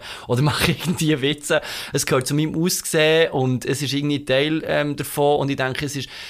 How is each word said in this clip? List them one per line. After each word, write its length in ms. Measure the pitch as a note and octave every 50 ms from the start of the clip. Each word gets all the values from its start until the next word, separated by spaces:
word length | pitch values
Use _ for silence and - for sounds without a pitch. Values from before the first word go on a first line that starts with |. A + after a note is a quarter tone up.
| - - - - - -
oder 120 | B2 A#2+
<laughs> 0 |
machen 320 | D3+ D3 - - - C#3 B2+ -
irgendwie 420 | - D#3 E3+ - D#3+ D3+ D3+ C3
Witze. 400 | C3 C#3+ D3+ D3 - - E3 D3 - - - - - -
Es 140 | - D3 -
gehört 200 | - D3+ C3 C3 C3+
zu 60 | C#3+
meinem 200 | D3 D#3 D#3 C#3+
Aussehen 760 | D#3+ E3 F#3 - - - - - D#3+ D#3 D#3 D#3+ D#3+ E3 -
und 340 | - C#3+ C3 C3 B2+ A#2+ -
es 160 | - C#3 B2+
ist 100 | D3 B2+
irgendwie 320 | C#3 C#3+ C#3+ D3 D3 C3+ -
Teil, 380 | - C3 C3+ D3 D#3 D#3+ D#3+ -
ähm, 280 | - D#3 D3 D3 D3 C#3+
davon 440 | C#3+ C#3 - - D3+ C#3+ C#3+ D3 C#3+
und 100 | C#3 C#3
ich 60 | C#3
denke, 280 | C3+ C3 C3 B2 - D3+
es 100 | C3+ -
ist 120 | C#3 B2+ - - - - -